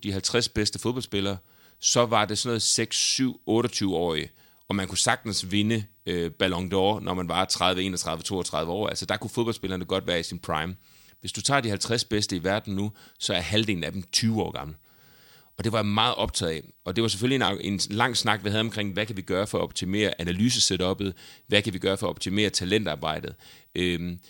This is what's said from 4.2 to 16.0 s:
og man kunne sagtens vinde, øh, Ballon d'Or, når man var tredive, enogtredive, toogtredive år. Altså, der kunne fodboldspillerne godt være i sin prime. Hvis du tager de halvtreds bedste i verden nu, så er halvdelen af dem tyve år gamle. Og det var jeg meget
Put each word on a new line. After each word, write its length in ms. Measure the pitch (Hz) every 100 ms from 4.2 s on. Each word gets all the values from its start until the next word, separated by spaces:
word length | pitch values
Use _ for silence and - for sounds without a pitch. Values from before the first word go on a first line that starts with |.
| - _ _ _ -
og 80 | 98
man 120 | 95
kunne 100 | 92
sagtens 520 | - 123 113 95 92
vinde, 320 | 104 107 113 104 _ -
øh, 240 | 90 85
Ballon 360 | - 95 90 92
d'Or, 340 | 95 98 107
når 140 | 90
man 140 | 92 85
var 160 | 85
tredive, 380 | 95 - 92 92
enogtredive, 400 | 95 90 82 82
toogtredive 480 | - 95 85 78 82
år. 180 | 95 107
Altså, 180 | - -
der 100 | 95
kunne 140 | 110
fodboldspillerne 540 | - 117 110 95 92
godt 220 | 87 95 90
være 140 | 87
i 20 |
sin 160 | 82 87
prime. 380 | - 78 85 98 _ - - _
Hvis 120 | 92
du 100 | -
tager 180 | - 143
de 80 | 117
halvtreds 360 | 98 - 120
bedste 320 | - 107 104 90
i 80 |
verden 300 | 90 104 107
nu, 180 | 98 104 - - -
så 160 | -
er 60 | 90
halvdelen 440 | 82 107 110 90
af 80 | 78
dem 100 | 92 87
tyve 300 | - 113 110
år 80 | -
gamle. 240 | - 73 78 _ _ - - - - _ -
Og 60 |
det 80 | 113
var 60 | 110
jeg 80 | 104
meget 280 | 107